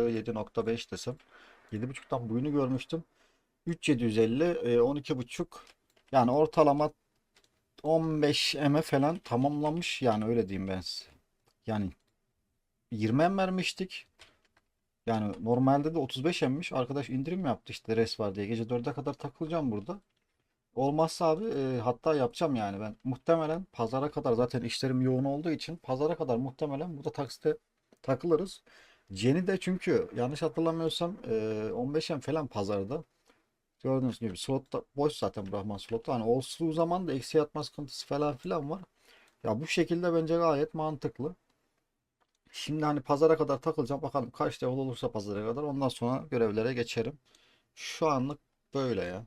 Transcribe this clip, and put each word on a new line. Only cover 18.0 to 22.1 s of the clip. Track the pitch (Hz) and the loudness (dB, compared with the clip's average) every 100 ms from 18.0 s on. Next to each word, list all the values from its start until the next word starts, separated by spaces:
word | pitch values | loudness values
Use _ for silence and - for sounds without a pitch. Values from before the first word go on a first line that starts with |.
| 113 - | 2 0
var | 107 98 | -4 -2
diye. | 101 | -2
Gece | 113 113 | -2 -2
dörde | 123 123 | -2 -2
kadar | 143 143 | -4 -6
takılacağım | 139 - - 160 170 139 | -6 -10 -8 -4 -2 -2
burada. | 104 107 202 _ _ _ _ _ _ _ - | -2 -6 -12 _ _ _ _ _ _ _ -2
Olmazsa | 135 156 160 - 170 | 0 2 0 2 2
abi, | 160 226 | 2 0
e, | 139 135 127 | -2 0 0
hatta | 117 120 160 | 0 0 2